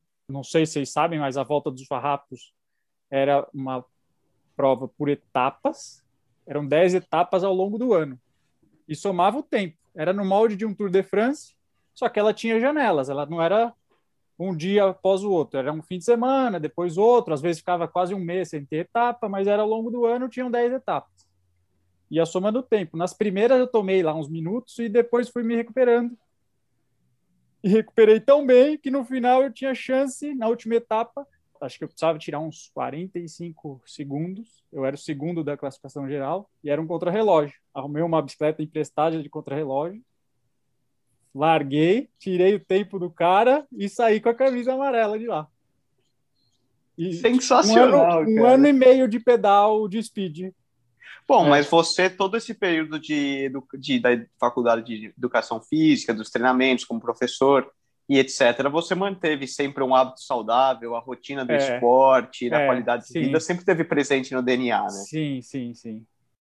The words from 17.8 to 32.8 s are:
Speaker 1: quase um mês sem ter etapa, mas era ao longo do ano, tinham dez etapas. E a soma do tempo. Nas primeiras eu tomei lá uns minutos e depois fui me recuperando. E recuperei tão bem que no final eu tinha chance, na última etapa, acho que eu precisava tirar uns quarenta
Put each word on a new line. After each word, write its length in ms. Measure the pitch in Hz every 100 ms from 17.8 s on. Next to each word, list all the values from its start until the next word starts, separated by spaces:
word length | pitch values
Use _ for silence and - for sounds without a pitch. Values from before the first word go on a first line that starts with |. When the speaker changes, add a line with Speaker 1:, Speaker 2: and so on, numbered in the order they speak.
| 165
Speaker 1:
quase 260 | 180 180
um 60 | 196
mês 300 | 170 180 170
sem 160 | 156 139
ter 120 | 156
etapa, 480 | 180 233 240 240 214
mas 200 | 196 196
era 140 | 208
ao 60 | 214
longo 220 | 220 226
do 160 | 240 233
ano, 240 | 240 254
tinham 220 | 247 254
dez 200 | 233 240
etapas. 500 | 254 233 151 - _ _ _ _ _ _ _ _ _ -
E 100 | 151
a 60 | 160
soma 260 | 185 196
do 100 | 226
tempo. 360 | 254 214 175 165
Nas 160 | 180
primeiras 440 | - 214 190 233 254
eu 100 | 254
tomei 360 | 226 190 190
lá 100 | 160
uns 160 | 156 143
minutos 480 | 165 165 226 240 -
e 100 | 233
depois 400 | 226 233 240 240
fui 140 | 240
me 120 | 226 233
recuperando. 600 | 233 262 247 240 240 240 _ _ _ _ _ _ _ _ _ _ _ _ _ _
E 60 | 196
recuperei 500 | 214 220 - 214 220
tão 260 | 220 285 277
bem 320 | 247 277 302
que 140 | 269
no 140 | 277 233
final 360 | 262 247 254
eu 120 | 277
tinha 200 | - 269
chance, 600 | 247 - 262 277 - 294 269
na 140 | 226
última 260 | 233 226 233
etapa, 500 | 233 220 233 - 285 _ _ -
acho 160 | 131 -
que 80 | 151
eu 20 |
precisava 320 | - 160 160
tirar 200 | 160 147
uns 300 | 160 156 -
quarenta 440 | -